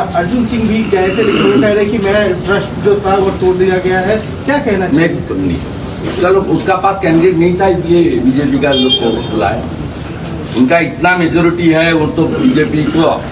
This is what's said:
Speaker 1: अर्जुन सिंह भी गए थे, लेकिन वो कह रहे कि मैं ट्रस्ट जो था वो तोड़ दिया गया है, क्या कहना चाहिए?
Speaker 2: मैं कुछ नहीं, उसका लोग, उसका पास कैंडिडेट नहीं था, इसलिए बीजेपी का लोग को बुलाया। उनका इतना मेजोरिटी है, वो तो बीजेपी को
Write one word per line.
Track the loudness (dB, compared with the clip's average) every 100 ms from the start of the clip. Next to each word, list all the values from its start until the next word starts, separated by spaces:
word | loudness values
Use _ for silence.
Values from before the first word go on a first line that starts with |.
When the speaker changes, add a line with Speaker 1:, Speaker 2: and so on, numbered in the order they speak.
| 0 -2
Speaker 1:
अर्जुन | -2 -2 -2
सिंह | 0 0
भी | 0 0
गए | 0 0
थे, | 0
लेकिन | 0 2
वो | 2 2
कह | 2
रहे | 2
कि | 0 0
मैं | 0 0 0 -2
ट्रस्ट | -2 -2 -2 -2
जो | 0 0 0
था | 0
वो | 0 0
तोड़ | 0 2
दिया | 2 0
गया | 0 0
है, | 0 -2 -4 -6
क्या | -2 -2
कहना | 0 -2 0
चाहिए? | 2
Speaker 2:
मैं | 2 -2 -6
कुछ | -4
नहीं, | -4 -4 -6 -10 -10 -8 -6
उसका | -2 2
लोग, | 2 2
उसका | -2 0 0
पास | 0 0
कैंडिडेट | 0 2 4 4
नहीं | 2 2
था, | 2 0
इसलिए | 2 2 4 2
बीजेपी | 2 2 0 0
का | 0
लोग | 2 2
को | 2 0 -2 -4
बुलाया। | -2 -2 -2 -6 -8 -8 -8 -10 -10 -8 -8 -6 0
उनका | 2 2
इतना | 0 -2 0 2
मेजोरिटी | 0 2 2 2 2
है, | 2 2
वो | 0 0
तो | 0 0
बीजेपी | 2 2 2 0 0 0
को | 2 2 0 -4